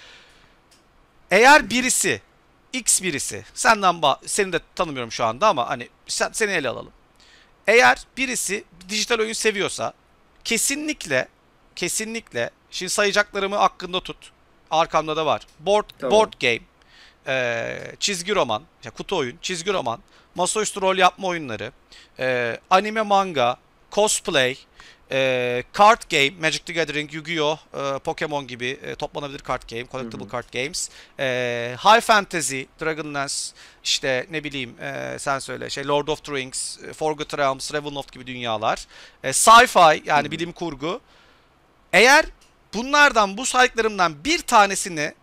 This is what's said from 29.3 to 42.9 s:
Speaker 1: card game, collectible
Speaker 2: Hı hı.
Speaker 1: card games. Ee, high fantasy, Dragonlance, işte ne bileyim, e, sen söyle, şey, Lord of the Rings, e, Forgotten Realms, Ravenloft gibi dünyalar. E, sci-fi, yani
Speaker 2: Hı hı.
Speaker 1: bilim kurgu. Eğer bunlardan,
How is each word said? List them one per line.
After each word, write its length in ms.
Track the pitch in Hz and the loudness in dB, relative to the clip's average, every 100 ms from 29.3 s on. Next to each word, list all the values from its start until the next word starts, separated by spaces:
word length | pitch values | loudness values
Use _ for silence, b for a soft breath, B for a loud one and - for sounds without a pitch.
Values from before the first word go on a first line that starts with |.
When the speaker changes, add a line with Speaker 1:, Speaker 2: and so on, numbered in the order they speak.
| 139 - | -12 -8
Speaker 1:
card 220 | 127 - | -8 -8
game, 160 | 117 127 | -12 -10
collectible 320 | 131 117 110 | -10 -10 -12
Speaker 2:
Hı 40 | 104 | -10
hı. 40 | |
Speaker 1:
card 220 | 120 113 | -10 -8
games. 360 | - 135 180 - B B - | -8 -6 -6 -10 B B -8
Ee, 560 | 135 123 123 120 117 123 | -4 -2 -4 -4 -6 0
high 180 | 190 226 | 6 6
fantasy, 600 | - 214 190 175 135 135 131 - | 6 2 2 -4 -4 -6 -10 -8
Dragonlance, 520 | 160 156 151 143 139 - - - B B | -6 -6 -6 -6 -6 -6 -10 -14 B B
işte 440 | - - 139 127 131 | -4 -2 0 -2 -2
ne 120 | 160 | -8
bileyim, 320 | 147 135 120 - | -8 -8 -10 -10
e, 340 | 143 135 131 127 | -12 -10 -10 -8
sen 200 | - 135 | -4 -4
söyle, 300 | - 127 120 | -6 -10 -8
şey, 180 | 139 139 | -8 -2
Lord 200 | 147 143 | 0 0
of 160 | 151 | -4
the 80 | - | -6
Rings, 480 | 139 131 - - - | -8 -6 -8 -10 -10
e, 100 | 170 | -16
Forgotten 440 | 139 156 147 147 151 | -6 -4 -4 -6 -2
Realms, 340 | 139 135 - | -2 -2 -6
Ravenloft 380 | 151 147 143 - | -6 -6 -10 -12
gibi 160 | 127 123 | -16 -14
dünyalar. 580 | 123 120 110 110 180 - B B B | -8 -4 -2 -2 -4 -8 B B B
E, 60 | - | -4
sci-fi, 720 | 135 - 226 247 208 165 156 - | 2 8 10 8 8 6 6 2
yani 180 | 151 | 0
Speaker 2:
Hı 40 | 143 | 0
hı. 40 | |
Speaker 1:
bilim 200 | 156 170 | -4 -8
kurgu. 500 | - 170 143 151 233 - b b b b _ _ _ _ | -8 -10 -6 -6 -6 -10 b b b b _ _ _ _
Eğer 320 | 175 233 294 320 - _ _ _ | 4 6 6 4 -4 _ _ _
bunlardan, 640 | 196 254 | -10 0